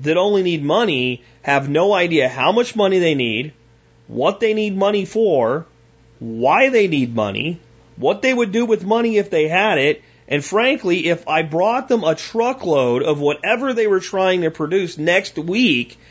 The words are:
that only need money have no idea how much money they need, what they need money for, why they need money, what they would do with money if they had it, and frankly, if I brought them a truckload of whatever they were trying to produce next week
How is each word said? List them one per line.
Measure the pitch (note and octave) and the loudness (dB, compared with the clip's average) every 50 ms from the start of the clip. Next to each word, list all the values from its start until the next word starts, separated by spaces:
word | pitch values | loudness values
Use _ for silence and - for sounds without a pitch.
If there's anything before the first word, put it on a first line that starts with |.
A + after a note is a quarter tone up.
that | C3+ D3 D#3+ | -2 0 0
only | F3 F#3+ G#3 G#3 G3 F#3 | 2 2 2 2 2 2
need | F3+ E3+ D#3 C#3+ | 0 0 -2 0
money | C#3+ E3 G#3+ A#3+ G#3 D3+ B2+ B2+ B2+ B2 A#2+ - - - _ - | 0 2 2 2 0 0 0 -2 -2 -4 -6 -10 -20 -20 _ -2
have | D3 C#3+ C#3 C#3 C#3 | 0 0 0 0 0
no | C#3+ D#3 F3+ G3+ G#3 | 0 2 2 4 2
idea | F#3 F3 F3 D#3+ D3+ C3 B2+ | 2 2 2 2 2 2 0
how | B2 C3+ B2+ D#3+ G#3+ | 0 0 0 2 2
much | A#3+ A#3 - - | 2 0 -2 0
money | A3 G3+ F#3+ F#3+ F#3 | 0 0 2 2 2
they | F3 E3 D3+ | 2 2 0
need, | C3+ B2 A#2 G#2+ A2 C3+ D3+ - _ _ _ _ _ _ _ _ _ _ | 0 0 -2 -2 -4 -6 -8 -12 _ _ _ _ _ _ _ _ _ _
what | - A2+ A#2+ C#3 E3+ G3 G3 | -12 -6 -2 0 0 0 0
they | A3+ A3 G#3+ | -2 -2 0
need | G#3+ G#3+ G#3+ F#3+ | 0 -2 -2 -2
money | F#3+ G3 G3+ G#3 G3+ F#3 | 0 0 0 0 0 -4
for, | E3 - G#3+ A3+ G3+ E3 C3 A#2 A2 C3 D#3+ E3 - _ _ _ _ _ _ _ _ _ - | -4 -2 0 0 2 2 2 2 0 0 -4 -6 -10 _ _ _ _ _ _ _ _ _ -14
why | - A#2 A2+ A2+ A#2+ C3+ D#3+ A3 C4+ C4+ | -12 -10 -6 -2 0 2 4 4 2 2
they | B3+ A3+ G3+ F#3 | 4 2 2 2
need | D#3+ C#3+ B2+ A#2+ A#2 | 0 0 -2 -2 -2
money, | A2+ G#2+ G2+ G2 G#2+ B2 D#3+ F3 E3 - - - - - _ - | -2 -2 -2 -2 -4 -6 -6 -8 -10 -14 -20 -20 -20 -20 _ -12
what | - A#2+ D3+ G3+ G#3 - | -4 -2 -2 -2 0 0
they | C4 C4 | 0 0
would | A#3+ A#3+ G3+ F3+ | 0 -2 0 0
do | A#3 A#3+ | -2 0
with | A3+ A3 F3 F3+ | 0 0 -2 0
money | G3 A3 A#3 A#3 A#3 A3 G3+ | 0 0 0 0 0 0 0
if | G3 G3+ | -2 0
they | F#3 D#3+ D3+ | 0 0 0
had | D#3 E3 F#3 G3+ A3 F#3 C#3+ | 2 0 0 0 2 2 2
it, | C3+ D3 D3+ - - _ _ _ _ | 2 2 0 -2 -6 _ _ _ _
and | - C3+ D3 C#3+ | -4 -4 -4 -4
frankly, | - F#3 G#3 A#3+ C4 D4 - - F3+ F3 F3+ - E3+ | -2 0 0 2 2 0 0 0 -2 -2 0 0 -2
if | E3+ E3 - - | -2 -2 -2 -2
I | D3+ D#3+ E3 | -2 -2 -2
brought | D3+ D3 E3 F#3 G#3+ A#3 C4+ - - | -2 -2 0 0 0 0 -2 -2 0
them | B3 A3+ E3+ | -2 0 2
a | D#3+ D#3+ | 0 -2
truckload | - - - - A3+ A#3 B3 C4 - - F3+ D#3 C#3 B2+ B2 A#2+ B2+ C#3 | -2 -4 -8 -4 -2 -2 -2 -2 -4 -2 0 2 2 2 2 2 0 2
of | D#3 D3+ C#3+ | 0 0 0
whatever | C#3+ C#3+ C#3+ - - F#3+ A#3 A#3 C4+ C4+ B3+ | 0 0 -2 -2 -2 -2 -2 0 0 -2 0
they | A#3 A3 | 0 0
were | G#3+ G3 F#3 | 2 2 0
trying | F3+ - - F#3+ F#3+ F#3 F#3 F3+ E3+ | -2 -2 -2 0 0 2 2 2 0
to | D#3+ | -2
produce | D#3+ - D#3 D3+ F3+ G3 F#3 E3 - | -2 -2 -4 -2 0 -2 -2 -2 -6
next | D#3 D3+ E3+ F3 F#3+ G3 - - | -4 0 2 2 2 0 -2 -10
week | E3+ D3+ E3+ F#3+ A#3 B3+ G#3 C#3 A#2+ A#2+ - - - - - | -8 -6 -4 0 2 2 2 2 0 -2 -6 -12 -20 -20 -20